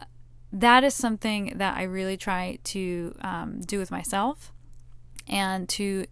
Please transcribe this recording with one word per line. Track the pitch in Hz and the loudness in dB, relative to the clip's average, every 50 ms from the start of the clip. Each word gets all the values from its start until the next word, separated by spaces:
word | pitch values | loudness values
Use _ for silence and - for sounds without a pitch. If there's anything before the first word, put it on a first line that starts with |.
| - - - - - - - - - - | -2 -8 -18 -18 -18 -18 -18 -18 -12 -6
that | - 190 226 240 240 254 262 | 0 6 8 10 10 10 10
is | 277 254 | 8 4
something | - 254 233 220 202 - 220 214 208 196 - - | 2 0 0 0 0 0 0 0 0 -2 -2 -2
that | - 196 190 - | 0 0 0 0
I | - | 0
really | 185 185 185 190 190 190 196 | -2 -2 -2 -2 0 -2 -2
try | 190 - 208 185 180 185 185 - - - | -2 0 0 0 0 0 -4 -6 -8 -8
to, | - - 196 185 180 175 170 170 170 - - | -6 -4 -2 -2 -2 -2 -2 -4 -6 -8 -8
um, | - 185 185 165 170 - - - | -6 -6 -4 -4 -4 -6 -6 -6
do | 185 - 208 196 | -4 -2 -2 -2
with | 190 - | -2 -2
myself | - 175 175 - 101 98 104 262 - - - - - - - - - - - - - - - - - - - | -4 -4 -2 0 0 2 2 0 0 -4 -10 -16 -16 -16 -18 -16 -16 -16 -16 -16 -16 -16 -16 -14 -14 -12 -6
and | - - 196 196 190 190 95 180 - | -2 0 0 2 2 0 -2 -2 -2
to | - - 202 196 196 190 - - | -2 0 0 0 0 -2 -2 -4